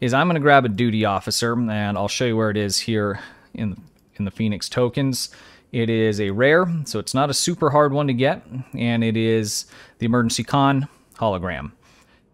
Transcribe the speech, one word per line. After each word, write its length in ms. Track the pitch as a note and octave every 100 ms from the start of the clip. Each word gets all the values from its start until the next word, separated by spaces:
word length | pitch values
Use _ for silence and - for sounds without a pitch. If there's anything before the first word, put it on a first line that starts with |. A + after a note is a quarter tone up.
is 140 | B2 C3
I'm 100 | F3
gonna 140 | D#3+
grab 260 | C#3+ C#3 B2+
a 40 |
duty 360 | G2 A#2+ G#2+ G#2
officer, 480 | F#2+ - - A#2
and 420 | A#2 A#2 G#2+ G#2 G2+
I'll 120 | G2+
show 180 | - B2
you 100 | A2
where 140 | A2
it 80 | G#2
is 220 | G2+ F#2+
here 400 | - A2 G#2 G2 - - _
in, 260 | - G#2+ F2+ - _ _ -
in 100 | G2+
the 60 |
Phoenix 360 | - A2 G#2 -
tokens. 640 | - B2 C#3+ C3+ B2 - - - - _
It 160 | B2+ A2+
is 320 | A2+ A2 G#2
a 120 | G2+
rare, 340 | G2 C3 E3 F3+ E3 C#3+
so 120 | G#2+
it's 160 | -
not 160 | C3+ C#3+
a 40 | C3+
super 340 | - E3+ D3+
hard 240 | D3 D3
one 140 | C#3 D3
to 60 |
get, 300 | A#2+ C3+ - D2+ B2+ B2+
and 300 | C3 A#2 A#2
it 140 | A2+ A2
is 480 | A2+ A2+ G#2+ - - - - -
the 80 | A#2
emergency 360 | A#2+ A#2 -
con 440 | A2+ C#3+ C#3 C#3 C#3+ _ _ -
hologram. 560 | A2+ F#2 F2+ D2 D2 - _ _ _ _ _